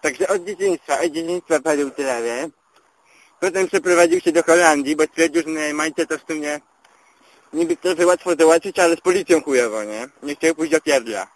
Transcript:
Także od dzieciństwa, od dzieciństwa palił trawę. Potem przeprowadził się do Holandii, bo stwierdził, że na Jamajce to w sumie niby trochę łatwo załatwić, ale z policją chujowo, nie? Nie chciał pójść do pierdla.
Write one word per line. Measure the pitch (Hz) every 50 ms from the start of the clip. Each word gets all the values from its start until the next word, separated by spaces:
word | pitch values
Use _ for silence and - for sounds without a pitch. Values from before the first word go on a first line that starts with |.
Także | - 156 - - - -
od | - 392 349
dzieciństwa, | 370 208 170 190 196 175 - _ - 143 -
od | 160 175 143
dzieciństwa | 160 165 165 175 180 - _ 165 147
palił | 135 160 151 143 143 139
trawę. | - - 143 135 123 120 117 117 117 123 147 160 - _ _ _ _ _ _ _ _ _ _ _ _ _ _ _ _ _
Potem | - 190 170 190 190 175
przeprowadził | - 190 143 180 180 170 175 170 165 185
się | - 180 156
do | 165 165
Holandii, | - 165 175 175 165 151 143 143 139 156
bo | 147 156
stwierdził, | 156 _ 156 165 165 143 165 156
że | 151
na | 160 156
Jamajce | 151 151 147 151 156 160 151 - 165
to | 156 160 151
w | - -
sumie | 165 156 147 147 147 147 _ _ _ _ _ _ _ _ _ _ _ _ _ _ _ _ _ _ -
niby | 156 170 160 170
trochę | - - 180 180 156 175
łatwo | 175 180 175 - 180 170 147
załatwić, | 160 160 165 170 - 202 - -
ale | 180 170 165
z | -
policją | _ 185 175 202 175 - 175 156 -
chujowo, | - 139 123 120 113 107 110 107
nie? | 107 107 107 120 139 _ _ -
Nie | 143 143
chciał | - - 160 165
pójść | 156 160 156 151
do | 156
pierdla. | _ 151 147 135 117 113 107 98 87 - _